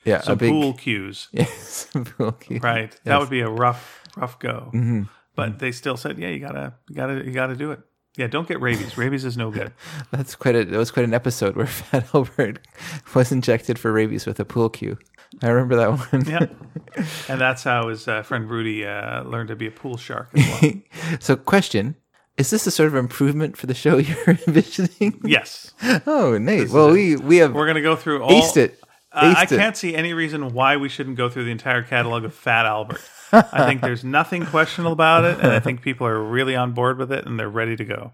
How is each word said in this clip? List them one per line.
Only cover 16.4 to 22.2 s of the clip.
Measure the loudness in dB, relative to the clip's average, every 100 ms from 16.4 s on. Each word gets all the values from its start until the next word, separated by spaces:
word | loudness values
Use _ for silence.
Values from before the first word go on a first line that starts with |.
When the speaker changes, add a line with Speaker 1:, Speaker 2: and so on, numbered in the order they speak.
| -2 -4 -16 -16 -14 -8 -8 -8 -8
Speaker 2:
And | -2
that's | 0 -2
how | -2 -2 -2
his, | -6 -4
uh, | -6
friend | -4 -6 -4
Rudy, | -4 -4 -4 -6
uh, | -8 -8 -8
learned | -8 -8 -8
to | -8
be | -10
a |
pool | -10 -12 -12
shark | -10 -12 -2 2
as | 4 4
well. | 2 2 -14 -12
Speaker 1:
<laughs> | -8 -6
So, | 0 0
question. | 2 2 2 -2 -4 -8 _ _